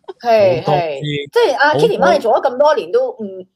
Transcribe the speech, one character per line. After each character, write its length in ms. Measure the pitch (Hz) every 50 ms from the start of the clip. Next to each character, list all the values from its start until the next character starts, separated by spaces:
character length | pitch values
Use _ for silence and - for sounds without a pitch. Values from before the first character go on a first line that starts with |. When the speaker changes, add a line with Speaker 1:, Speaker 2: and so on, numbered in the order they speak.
| _ - - _
Speaker 1:
係， 400 | - 240 226 220 202 185 175 160
Speaker 2:
好 100 | 165 151
多 20 | 147
啲， 260 | - 170 156 143 135
Speaker 1:
係。 300 | 147 147 147 143 143 143
即 60 | - 480
係 160 | 466 349 262
阿 180 | - 285 294 -
Kitty 240 | - 466 440 381 -
媽， 20 |
Speaker 2:
好 60 | -
多 60 | 349 339
Speaker 1:
你 40 | 285
做 140 | - 214 247
咗 120 | 311 - 269
咁 100 | 247 254
多 160 | 294 302 294
年 180 | 240 165 160
都 180 | 196 240 262 247
悟， 360 | - - 220 190 190 185 185 - _